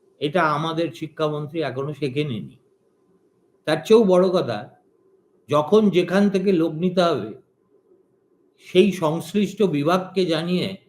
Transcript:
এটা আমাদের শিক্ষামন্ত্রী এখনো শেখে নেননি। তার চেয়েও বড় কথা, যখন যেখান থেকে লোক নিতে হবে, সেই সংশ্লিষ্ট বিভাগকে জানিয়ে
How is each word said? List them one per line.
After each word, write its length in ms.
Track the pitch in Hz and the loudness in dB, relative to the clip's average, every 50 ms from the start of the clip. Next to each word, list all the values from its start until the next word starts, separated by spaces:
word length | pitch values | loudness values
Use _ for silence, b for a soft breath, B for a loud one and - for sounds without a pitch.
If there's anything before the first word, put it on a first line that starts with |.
| _ _ _ - | _ _ _ -8
এটা 220 | 135 151 147 180 165 | -6 -2 0 0 0
আমাদের 480 | 156 147 151 160 165 160 160 170 160 | 0 0 -2 -4 -4 -4 -4 -4 -4
শিক্ষামন্ত্রী 720 | 165 - 160 151 - - 156 151 151 147 151 143 170 165 | -6 -10 -14 -12 -6 -4 -4 -4 -4 -6 -8 -8 -6 -6
এখনো 320 | 151 135 123 131 139 147 147 | -6 -6 -6 -6 -8 -8 -8
শেখে 300 | - 151 131 120 143 151 | -6 -6 -6 -4 -4 -4
নেননি। 340 | 147 117 101 76 65 - _ _ _ _ _ _ _ _ _ _ _ _ _ _ _ _ _ _ _ _ _ - | -4 -6 -8 -10 -14 -18 _ _ _ _ _ _ _ _ _ _ _ _ _ _ _ _ _ _ _ _ _ -4
তার 120 | 151 160 156 - | -4 -4 -2 2
চেয়েও 180 | - 220 233 220 | 4 6 6 6
বড় 260 | 185 180 180 185 190 | 6 4 4 4 2
কথা, 400 | 180 175 143 120 110 104 107 - _ _ _ _ _ _ _ _ _ _ _ _ _ _ _ - | 0 -2 -2 -4 -6 -8 -10 -14 _ _ _ _ _ _ _ _ _ _ _ _ _ _ _ 0
যখন 400 | 143 151 147 - 202 220 214 202 | 0 0 2 4 4 4 4 4
যেখান 400 | 165 180 170 - 180 202 202 202 | 2 2 0 2 2 2 2 2
থেকে 220 | 196 190 180 202 | 2 0 0 2
লোক 200 | 190 160 165 165 | 2 2 0 -2
নিতে 300 | 156 156 180 185 180 185 | -2 -2 -4 -2 0 2
হবে, 320 | 175 170 156 120 98 110 - - _ _ _ _ _ _ _ _ _ _ _ _ _ _ _ _ _ _ _ _ _ _ _ _ | 2 2 0 -2 -6 -8 -12 -16 _ _ _ _ _ _ _ _ _ _ _ _ _ _ _ _ _ _ _ _ _ _ _ _
সেই 320 | - - - 180 202 202 | -8 0 4 4 4 4
সংশ্লিষ্ট 720 | - - 165 151 160 165 165 - - 208 202 - - - 214 | 2 -2 -2 -2 -2 -4 -6 -4 -2 -2 -2 -2 -2 0 0
বিভাগকে 640 | 180 151 143 143 156 180 185 185 - - 196 185 | 0 0 0 0 2 0 0 -2 -4 -4 -2 -2
জানিয়ে 520 | 160 165 156 165 175 180 175 131 95 95 - _ | -2 -2 -4 -2 -2 -2 -2 -4 -6 -8 -12 _